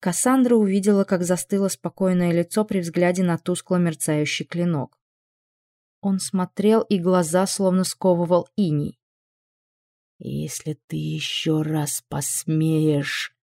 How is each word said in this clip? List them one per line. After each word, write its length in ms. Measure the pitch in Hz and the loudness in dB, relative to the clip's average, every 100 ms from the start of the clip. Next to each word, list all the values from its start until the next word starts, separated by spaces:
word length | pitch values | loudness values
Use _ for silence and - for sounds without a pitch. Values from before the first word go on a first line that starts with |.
Кассандра 540 | - 175 - 262 247 | -4 -2 2 4 4
увидела, 500 | 233 208 190 196 202 | 4 4 2 2 2
как 200 | 196 185 | 2 0
застыло 440 | 175 180 - 196 196 | 0 -2 0 -2 -2
спокойное 640 | - 175 - 190 180 175 | -2 -10 -2 0 2 2
лицо 320 | 170 170 - | 0 0 -2
при 160 | 214 202 | -2 -2
взгляде 440 | 170 160 175 180 | -2 0 2 2
на 120 | 180 165 | 0 0
тускло 400 | - 180 - 180 | -2 -6 0 0
мерцающий 680 | 175 156 - 151 151 - | 0 -2 -2 0 0 -4
клинок. 540 | 170 170 175 160 127 _ _ _ _ _ _ _ _ _ _ _ | -6 -4 -2 -2 -4 _ _ _ _ _ _ _ _ _ _ _
Он 200 | 196 196 | -2 -2
смотрел, 640 | - 190 185 - 202 220 | -2 -4 -4 0 2 4
и 160 | - 202 | 2 0
глаза 480 | 170 185 165 170 190 | 2 2 2 2 0
словно 360 | - 190 185 | 0 0 2
сковывал 640 | 185 - 190 175 170 175 170 - | 0 -2 0 2 2 0 0 -2
иней. 420 | 196 147 147 - _ _ _ _ _ _ _ _ _ _ _ _ | 0 0 -2 -8 _ _ _ _ _ _ _ _ _ _ _ _
Если 580 | - 135 151 - - 151 _ | -10 -8 -8 -10 -8 -10 _
ты 100 | 156 | -6
ещё 680 | 156 156 147 - - 156 | -6 -6 -6 -6 -2 0
раз 420 | 156 156 147 - - | 0 -2 -4 -6 -8
посмеешь 1300 | 147 139 - - 156 160 160 156 147 143 - - _ | -8 -6 -6 -4 0 2 2 2 0 -2 -6 -8 _